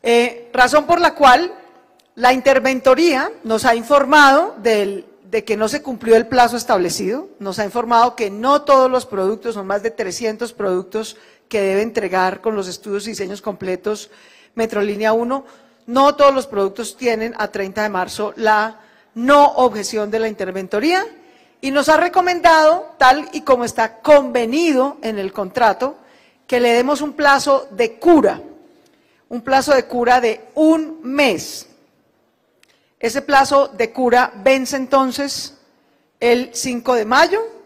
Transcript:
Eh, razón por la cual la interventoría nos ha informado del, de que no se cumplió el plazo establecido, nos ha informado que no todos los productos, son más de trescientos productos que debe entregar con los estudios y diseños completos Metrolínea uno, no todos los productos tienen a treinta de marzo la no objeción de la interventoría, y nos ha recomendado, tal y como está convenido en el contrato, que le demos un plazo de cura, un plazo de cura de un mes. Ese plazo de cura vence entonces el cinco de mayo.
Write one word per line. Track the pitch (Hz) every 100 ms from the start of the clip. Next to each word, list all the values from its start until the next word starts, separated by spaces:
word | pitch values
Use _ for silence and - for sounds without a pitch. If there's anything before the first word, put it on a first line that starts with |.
Eh, | 226 233 240 233 -
razón | 247 247 294 294
por | 349
la | 339
cual | - 277 247 359 - - _ _ _ _ -
la | 247
interventoría | 262 262 269 262 262 262 254 339 262 330 453
nos | 226 220 247
ha | 233
informado | 233 285 269 302 277 277 370 233
del, | 214 214 202 196 - _ 185
de | 220
que | 214 208
no | 220
se | 294
cumplió | 285 226 226 226
el | 233
plazo | 254 240 233
establecido, | 226 214 175 165 190 247 392 -
nos | 196 190
ha | 208
informado | 240 233 233 240 240
que | 208
no | 202 247 285
todos | 285 269 262
los | 254 247
productos, | 196 190 220 233 208
son | 190
más | 202
de | 214
trescientos | 220 196 175 233 214 233
productos | - 202 185 185 214 220 - _ _ _
que | 220
debe | 196 190
entregar | 226 226 196 185 185 190
con | 226 214
los | 180
estudios | 175 208 202 202
y |
diseños | 208 190 196
completos | - 185 190 185 208 214 - _ _ _ _ -
Metrolínea | 226 214 208 202 220
uno, | 226 240 269 269 _ _ _ -
no | 240 277 285
todos | 285
los | 269 -
productos | 202 196 196 226 -
tienen | 247 220 226 233
a | 208
treinta | 208 196 190
de | 214
marzo | 196 185 - 208 -
la | 220 214 214 220 _ _ _ -
no | 247 285 285 -
objeción | 247 214 196 220 208
de | 220
la | 220
interventoría, | 214 185 185 185 208 294 370 440 - _ _ _ _
y | 269
nos | 277 285
ha | 311
recomendado, | 349 349 359 349 330 320 311 339 - -
tal | 262 277 294
y | -
como | - 254
está | 240 - 226 -
convenido | - 294 254 240 226 277 339 262 269 294
en | 226 214
el | 196
contrato, | 202 190 247 226 196 262 311 _ _ _ _ _
que | 247
le | 240
demos | 233 254 285
un | 294
plazo | 294 285 277 285 269 -
de | 196 233 -
cura, | 339 330 - - - - _ _ _ _ _ _ _
un | 240
plazo | 269 262 269
de | 277 -
cura | 247 240 254
de | 240 220 - -
un | 311 320 311 -
mes. | 240 277 277 170 - - - _ _ _ _ _ _ _ _ _ _ _ _ _
Ese | 233 240
plazo | 277 277 269 277 277
de | - 226
cura | - 247 240 254 208
vence | 196 269 254 277
entonces | 262 269 262 247 277 - - _ _ _ _ _ _ _
el | 233 240 254
cinco | - 262 240 240 247
de | 214
mayo. | 254 330 403 453 -